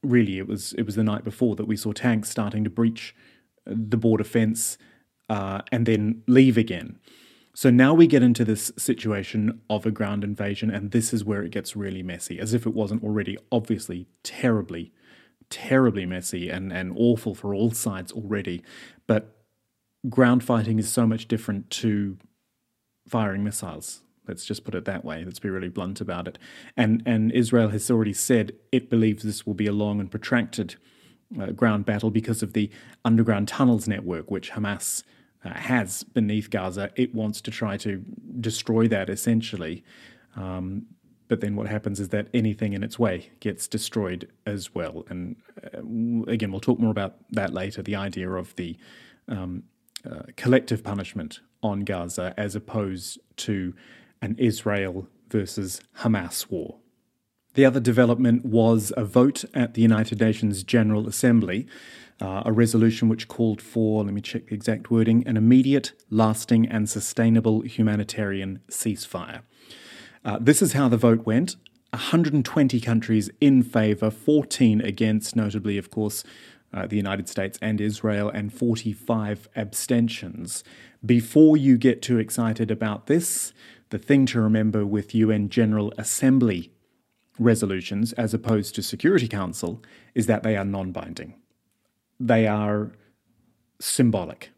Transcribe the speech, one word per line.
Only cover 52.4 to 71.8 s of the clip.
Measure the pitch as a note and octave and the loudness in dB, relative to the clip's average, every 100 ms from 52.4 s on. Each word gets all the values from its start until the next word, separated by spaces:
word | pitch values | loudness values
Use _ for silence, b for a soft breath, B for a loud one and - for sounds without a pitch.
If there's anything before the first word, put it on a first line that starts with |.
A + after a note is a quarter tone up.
| G#2 G#2 | -8 -8
opposed | - A2 G2+ F#2 F2 - _ - | -6 -6 -4 -8 -12 -16 _ -12
to | - G2+ F2+ - b b b b | -6 -4 -4 -10 b b b b
an | G2+ A#2 | -8 0
Israel | B2 G#2 A2 G2+ F#2+ F2+ F#2 _ _ | 0 0 -4 -2 -4 -6 -12 _ _
versus | A2 F#2+ - F#2+ - _ - | -4 -4 -6 -8 -10 _ -4
Hamas | A#2+ G#2+ F2 - - | 0 0 -2 -8 -8
war. | F2+ D2 - _ _ _ _ _ _ _ | -8 -8 -14 _ _ _ _ _ _ _
The | - C3+ | 4 6
other | C3 | 6
development | A#2+ A#2 A#2+ A#2 B2+ A#2+ | 2 6 6 6 4 4
was | B2 A2+ A2+ A2+ G2+ - | 4 4 6 4 2 -4
a | G#2 | 2
vote | B2+ C3 C3+ - | 4 4 2 -6
at | C#3 A#2+ A2+ | -2 -2 4
the | |
United | A2+ A2 A2 A2 | 4 6 2 0
Nations | A2 G#2+ A2 G2 | 0 2 -2 -2
General | F#2 A#2+ G#2+ G#2+ G#2+ | 0 2 4 2 -2
Assembly, | - B2+ A#2 F#2+ F#2+ C3+ B B B B B | 0 4 6 4 -4 -6 B B B B B
uh, | F#2+ F#2+ A#2 | -6 -4 0
a | |
resolution | A2 A#2 A2+ A2+ A2+ A2+ | 2 4 6 4 4 0
which | A2 - | 0 -6
called | - A2+ G#2 | -2 -2 -2
for, | - A#2 G#2+ G#2+ | -6 -2 0 0
let | G2+ | -2
me | G2+ | -6
check | G2+ A#2 - | -8 -10 -8
the | G#2+ | -6
exact | A2+ A2 - | -2 -4 0
wording, | A#2 A2 A2+ B2 | 2 4 4 2
an | A2 | 4
immediate, | A2 B2+ C3 C#3 - _ _ | 6 6 6 2 0 _ _
lasting | G#2+ A2 A2 - A#2 A2+ | 2 2 2 2 2 2
and | A2 G#2 | 0 -2
sustainable | G#2+ - - A#2 A2+ A2+ A2 | -4 -6 0 4 4 4 0
humanitarian | A#2+ - G#2+ G#2 G#2 - G#2 G2 F#2+ G2 _ | -2 0 0 0 -4 -4 -4 -4 -6 -10 _
ceasefire. | - A2 G2 - F2+ F2 A#2 - B B B B B B B - | -6 -6 -6 -8 -10 -10 -14 -20 B B B B B B B -6
Uh, | G#2 | 0
this | A#2 D3+ | 4 4
is | F3 | 4
how | C#3 C3+ | 2 2
the | A#2 | 4
vote | A#2+ A2+ A2+ | 6 4 2
went. | A2+ F3+ - - _ | 0 0 -6 -20 _